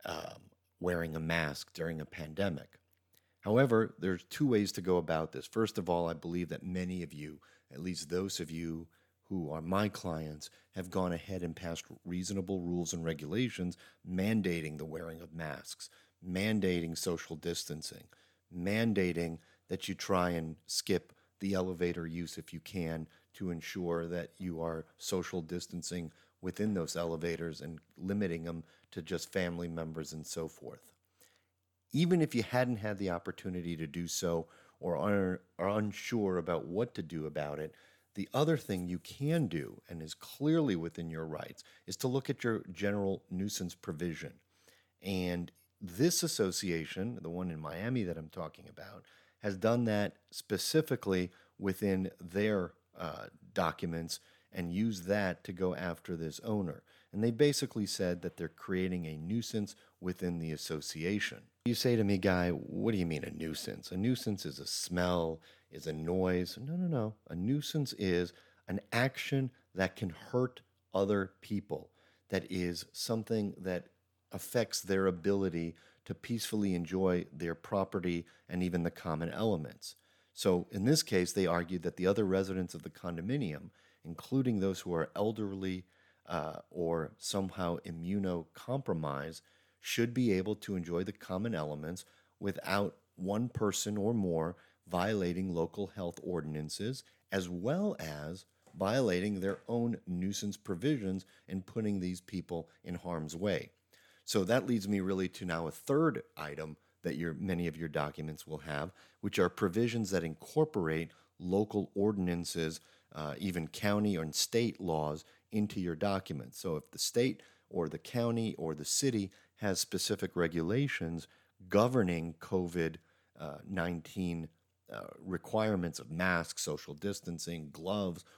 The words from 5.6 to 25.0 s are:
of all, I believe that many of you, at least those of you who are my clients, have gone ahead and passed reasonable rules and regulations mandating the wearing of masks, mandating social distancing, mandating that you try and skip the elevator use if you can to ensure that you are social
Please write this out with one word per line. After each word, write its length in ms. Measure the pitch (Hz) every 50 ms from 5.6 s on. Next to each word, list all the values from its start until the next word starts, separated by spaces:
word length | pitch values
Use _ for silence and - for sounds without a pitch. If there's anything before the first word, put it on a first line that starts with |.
| 113 104 - 110
of 120 | 90 87
all, 180 | 87 85 85 82
I 60 | 82
believe 340 | 76 - 85 87 87 87 76
that 160 | 80 - -
many 400 | 92 90 92 90 90 92 90 85
of 80 | 71
you, 300 | 76 73 73 76 76 71 _ - - _ _ -
at 120 | 65 69
least 260 | 85 92 87 76 78 73
those 320 | 85 90 95 98 - -
of 100 | 85 76
you 380 | 80 82 85 82 80 80 82 - _ _ _ _ _ _ _ -
who 220 | 98 92 82 73
are 100 | 76 80
my 300 | 80 87 92 98 107 101
clients, 640 | 95 - - 92 80 80 80 78 76 76 - - _ - _ _ -
have 160 | 95 90 90
gone 200 | 87 98 92 90
ahead 300 | 85 82 - 98 95 92
and 140 | 87 82 78
passed 300 | - 90 85 82 - - - 85 - -
reasonable 560 | 87 90 90 92 90 101 98 92 90 98 92
rules 320 | 87 85 87 87 85 80 87
and 100 | 82 82
regulations 720 | 82 80 76 76 73 87 113 127 117 - - 90 90 85 - - - - _ - 90
mandating 720 | 90 90 95 107 113 110 95 92 85 82 78 78 76 76
the 80 | 78
wearing 340 | 78 76 82 82 82 80 80
of 140 | 85 78 80
masks, 560 | 82 80 76 69 69 - - - - - - - - - _ _ _ -
mandating 720 | 92 90 92 101 110 110 104 98 92 90 87 85 82 82
social 400 | - - 92 85 82 - - 82
distancing, 680 | 76 - 85 85 - - - 76 78 - - - - - - - _ _ _ _ _ _ - 87
mandating 840 | 87 87 98 104 110 117 117 104 98 92 90 82 85 85 82 82 80 _ _ - _ _ -
that 220 | 92 - - -
you 60 | 92
try 340 | - - - 98 90 90 87
and 280 | 87 82 80 80 78 - _ -
skip 440 | - - - - 98 85 - - - _ _ _ _ -
the 160 | 98 98 98
elevator 500 | 92 92 92 90 82 90 87 - 90 82
use 320 | 82 80 85 85 80 - -
if 160 | 80 - -
you 60 | 80
can 480 | - - - 95 85 80 82 80 80 - - - _ _ -
to 160 | - 95 90
ensure 560 | 87 80 78 - - 98 90 85 85 85 85
that 240 | 85 87 87 82 - - -
you 240 | 92 90 82 80
are 240 | 82 82 80 80 78 _ _
social 420 | -